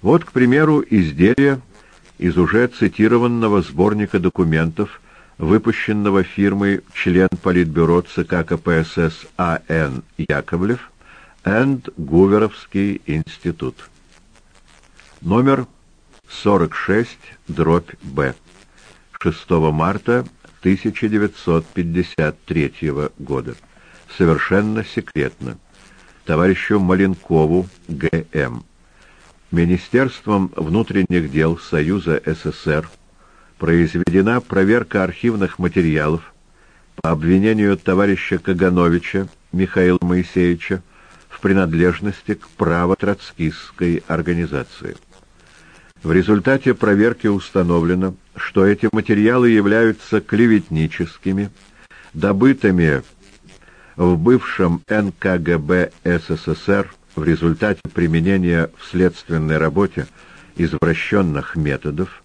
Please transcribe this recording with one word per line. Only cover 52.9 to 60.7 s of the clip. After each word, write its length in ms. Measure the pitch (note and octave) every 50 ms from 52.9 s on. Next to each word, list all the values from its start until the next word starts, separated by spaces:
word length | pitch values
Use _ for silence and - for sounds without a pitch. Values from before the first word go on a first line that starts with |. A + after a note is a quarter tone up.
| D2 C2+ B1+ - - _ - - - - _ - F#2+ G2 - - - _ - - -
в 200 | - F2 F2+ F2+
бывшем 680 | E2 D#2+ A2+ B2+ B2 - - - - F#2+ F2 E2+ E2 - _
Н 240 | G#2+ G#2+ G#2 G2 F2+
К 260 | _ - G2+ F#2 F2+
Г 200 | D#2+ D#2+ F2 E2
Б 340 | D2+ D2 F2+ F2+ F2+ - - - _
С 220 | F2 F2 E2+ - -
С 260 | E2 D#2+ - - D#2
С 140 | - - -
Р 240 | G2 G2+ G2 F2+ - _ _ _ _
в 80 | - D#2
результате 580 | D#2+ E2 D#2 E2 E2+ D#2+ D#2 - G#2+ G2+ E2+ _ - -
применения 800 | - F2 E2 D#2+ E2 E2 F#2 G2 F#2+ F2+ F2 E2+ E2 E2 D#2+ -
в 140 | - - -
следственной 680 | - F2+ F#2 F2+ E2+ - - - E2+ E2 D#2 D#2 D#2+ D#2
работе 480 | D#2 D#2+ C#2+ F2+ G2+ F#2 - - C#2+ - _ - - - - - - - _
извращенных 1000 | - F2 D#2+